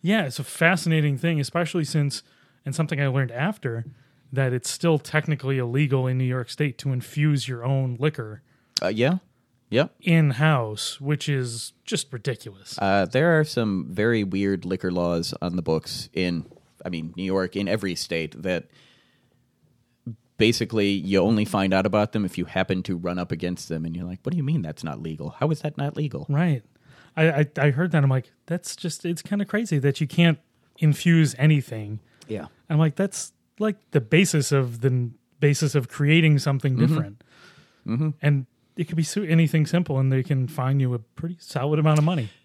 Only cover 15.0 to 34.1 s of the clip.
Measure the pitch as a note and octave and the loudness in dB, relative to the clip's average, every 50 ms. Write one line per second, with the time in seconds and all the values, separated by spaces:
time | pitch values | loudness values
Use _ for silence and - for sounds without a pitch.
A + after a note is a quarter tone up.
15 | F2 F2 F2 E2+ F2 - - - - F2+ F2 F2+ E2 D#2+ D#2+ D#2+ - - - - | 0 0 0 -2 -2 -4 -8 -6 -6 -4 -4 -4 -2 0 -2 -2 -2 -6 -12 -12
16 | - - _ - F#2 F2+ F2 E2 D#2+ - - _ _ _ _ _ - F2+ F2+ E2 | -12 -8 _ -4 -2 -2 -2 -4 -8 -10 -18 _ _ _ _ _ -12 -10 -8 -8
17 | D#2+ D#2+ E2 F2 F#2+ F#2 F#2 F#2+ F#2 F2+ - F#2+ G2+ F#2 G2+ A2 G2 F#2+ E2+ - | -8 -10 -10 -8 -6 -2 -2 -2 -2 -2 -4 -4 -2 -2 -2 -2 -2 -4 -6 -6
18 | - - E2+ E2 D#2+ D2+ - B1 E2 F#2+ F#2 E2 - _ _ _ _ _ _ _ | -6 -6 -4 -4 -4 -6 -10 -8 -6 -4 -4 -4 -6 _ _ _ _ _ _ _
19 | _ _ _ _ _ _ _ _ _ _ _ _ _ _ _ _ _ _ _ _ | _ _ _ _ _ _ _ _ _ _ _ _ _ _ _ _ _ _ _ _
20 | _ A#2 A2 _ _ _ _ - A2 G#2+ - - A#2 - - A2+ G2+ G2+ G2 G2 | _ -14 -14 _ _ _ _ 2 2 2 4 2 -2 -2 0 0 2 2 0 0
21 | D2+ F#2+ G2 F#2+ F2+ G#2 A2+ G#2+ G#2+ G#2+ - G#2 F#2+ F#2+ F#2 F#2+ F#2+ G2+ F#2 G#2+ | -2 2 2 4 4 4 4 2 0 0 0 0 2 2 2 2 2 2 2 2
22 | G#2 G#2+ - A2 G2+ F2+ - - F2 - - F#2 F#2 - F#2+ F#2 F2+ - F#2 E2+ | 0 0 0 -4 -4 -4 -4 -6 -8 -2 -2 -2 0 0 -2 -4 -2 -4 -6 -4
23 | F2 F2+ F2+ F2+ F2 - - D#2+ E2+ F2 F2+ E2+ - - E2 D#2+ D#2+ E2 E2 F2 | -4 -6 -4 -4 -4 -6 -6 -6 -4 -6 -6 -6 -8 -8 -6 -6 -6 -6 -8 -8
24 | F2 F2+ F2+ F#2+ _ C#3+ E3+ F3 C#3 C3+ D#3+ D#3 F2 D#2 D#2 - - D#2+ C#2+ - | -8 -10 -10 -8 _ -4 -4 -2 -2 -2 -2 -2 -2 -6 -10 -10 -8 -10 -8 -8
25 | D#2+ E2 D#2+ D2+ C#2+ D#2 - - - D3+ D#3+ D3+ - D3+ - - C#3 C#3+ - - | -8 -10 -10 -8 -10 -12 -6 -4 -2 -2 -2 -2 -4 -8 -6 -4 -6 -6 -4 -4
26 | D#3 C#3+ A2 - D3+ - C#3+ C#3+ F3 F3 D3 B2 - _ _ _ _ _ - - | -6 -6 -6 -8 -6 -2 0 0 2 2 0 -2 -4 _ _ _ _ _ -20 -20
27 | - - _ - D#3 E3 D3+ C#3 D3+ D3 _ - C#3 D3 C3+ C3 F3 F3+ D3 D#3+ | -20 -14 _ 2 2 2 4 2 0 0 _ 2 2 2 2 2 -2 0 2 4
28 | C#3+ C#3 C3 C3 A#2+ _ _ _ _ - E3 F3+ - - - - - E3+ D#3 - | 4 4 2 2 -2 _ _ _ _ -6 -6 -6 -6 -10 -14 -8 -8 -8 -8 -6
29 | - E3+ F3 D#3+ - - G3+ G3+ G3+ - - G#3 A#3 G3+ E3+ C#3+ B2+ C#3+ C3+ - | -6 -6 -6 -6 -4 -4 -2 -2 -2 -2 -2 -2 -2 0 0 2 2 2 0 0
30 | D#3+ C3 - - F3 E3+ D#3 - _ _ _ _ _ _ _ _ E3 D3+ C#3+ - | -4 -2 2 4 4 4 4 2 _ _ _ _ _ _ _ _ 2 2 2 4
31 | - F3 E3 E3 D#3 C3+ - - C3 D3+ D#3 C#3+ B2+ - A#2 A2 G#2+ G2+ G#2+ G#2 | 4 4 6 6 6 4 2 2 4 4 4 4 0 -4 -10 -10 -10 -10 -10 -12
32 | _ _ _ _ - - A2 G2+ D#2 - _ _ _ _ D#3 D3+ D#3+ D#3 D3 - | _ _ _ _ -12 -8 -8 -8 -8 -10 _ _ _ _ 2 2 2 2 2 -2
33 | G3 G3 - - - - _ _ _ _ _ _ G#3 G#3+ G3+ _ _ _ - D3 | -4 -4 -4 -8 -12 -12 _ _ _ _ _ _ -2 -2 -2 _ _ _ 0 0
34 | A2+ A2 | 0 4